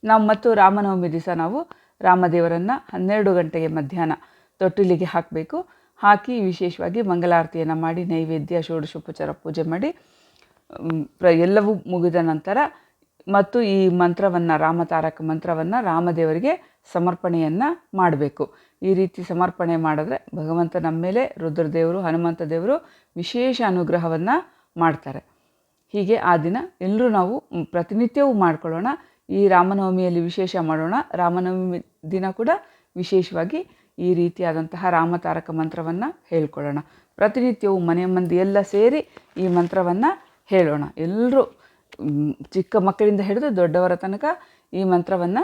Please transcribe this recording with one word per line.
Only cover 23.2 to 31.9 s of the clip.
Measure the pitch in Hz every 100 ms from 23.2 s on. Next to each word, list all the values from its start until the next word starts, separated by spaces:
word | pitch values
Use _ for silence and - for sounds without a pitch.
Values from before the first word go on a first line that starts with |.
| 175 240 254 240 226
ಅನುಗ್ರಹವನ್ನ | 180 160 170 170 160 185 294 - _ _ -
ಮಾಡ್ತಾರೆ. | 165 156 143 131 _ _ _ _ _ _ _
ಹೀಗೆ | 208 190 226
ಆ | - 175
ದಿನ | 156 220 349 _
ಎಲ್ರೂ | 185 214 247
ನಾವು, | 214 180 262 _
ಮ್, | 175 160
ಪ್ರತಿನಿತ್ಯವೂ | 175 170 214 233 285 277
ಮಾಡ್ಕೊಳ್ಳೋಣ. | 220 180 156 165 160 220 302 _ _ -
ಈ | 190 202
ರಾಮನವಮಿಯಲ್ಲಿ | 185 180 196 190 185 185 175
ವಿಶೇಷ | 170 175 185 190
ಮಾಡೋಣ. | 160 156 160 226 -
ರಾಮನವಮಿ | 175 175 175 180 185 185 175 -